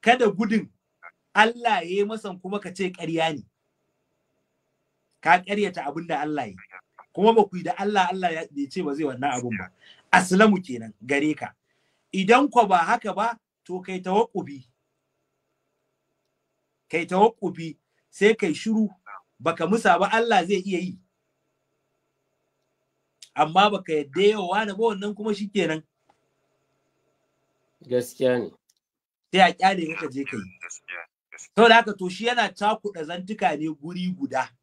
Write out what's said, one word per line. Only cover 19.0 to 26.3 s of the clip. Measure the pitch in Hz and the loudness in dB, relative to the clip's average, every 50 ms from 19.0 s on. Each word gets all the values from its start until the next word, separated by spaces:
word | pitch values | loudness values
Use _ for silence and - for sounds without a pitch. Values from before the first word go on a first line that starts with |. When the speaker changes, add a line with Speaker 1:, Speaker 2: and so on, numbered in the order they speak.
| _ - - - _ _ _ _ | _ -20 -20 -20 _ _ _ _
Speaker 1:
baka | 120 160 165 - 165 | -4 -4 -2 0 0
musa | 170 202 233 - 208 175 175 | 0 0 2 4 4 4 4
ba, | 190 196 208 | 4 2 2
Allah | 226 233 233 220 190 170 | 0 2 4 2 2 2
zai | 175 202 185 185 | 2 -2 -2 -2
iya | 196 190 175 | -4 -4 -4
yi. | 180 - - - _ _ _ _ _ _ _ _ _ _ _ _ _ _ _ _ _ _ _ _ _ _ _ _ _ _ _ _ _ _ _ _ _ _ _ _ _ _ _ _ _ _ _ _ - _ _ | -4 -6 -8 -12 _ _ _ _ _ _ _ _ _ _ _ _ _ _ _ _ _ _ _ _ _ _ _ _ _ _ _ _ _ _ _ _ _ _ _ _ _ _ _ _ _ _ _ _ -20 _ _
Amma | 131 151 156 160 185 202 208 | -2 -2 0 2 2 2 2
baka | 208 185 185 - 160 | 0 -2 -6 -4 -4
yadda | 151 143 139 135 165 196 | -4 -4 -4 -4 2 2
yau | 208 214 214 190 175 | 2 2 2 -4 -4
wani | 185 208 220 208 196 | -2 -2 -2 -4 -4
ba, | 190 226 | -2 -2
wannan | 233 208 190 196 208 208 | -2 -2 -2 -6 -8 -8
kuma | 208 208 220 208 | -6 -4 -4 -4
shikenan. | 196 208 202 _ 208 175 156 156 160 160 _ _ _ _ _ _ _ _ _ | -4 -6 -6 _ -2 0 0 -2 -4 -6 _ _ _ _ _ _ _ _ _